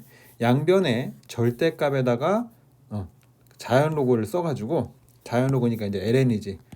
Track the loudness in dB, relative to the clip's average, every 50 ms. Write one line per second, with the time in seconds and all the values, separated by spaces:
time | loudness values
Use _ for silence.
0 | -12 -20 -20 -20 -20 -20 -8 _ 2 2 2 2 4 4 4 4 4 2 0 -2
1 | -2 -6 -10 -14 -18 -10 -2 0 0 0 2 0 -2 -2 0 0 -2 0 0 0
2 | 0 0 0 0 0 0 0 0 -2 -6 -12 _ _ _ _ _ _ _ -10 -10
3 | -10 -10 _ _ _ _ _ _ _ _ _ _ -4 0 2 2 2 2 0 0
4 | 2 2 2 2 0 -2 -2 -4 -2 -2 -4 -4 -4 -2 -2 -2 -2 -4 -10 _
5 | _ _ _ _ _ -4 -2 0 0 2 0 0 0 0 -2 -2 -4 -6 -4 -4
6 | 0 2 2 4 4 2 2 0 -4 -8 -12 -12 -16 _ -20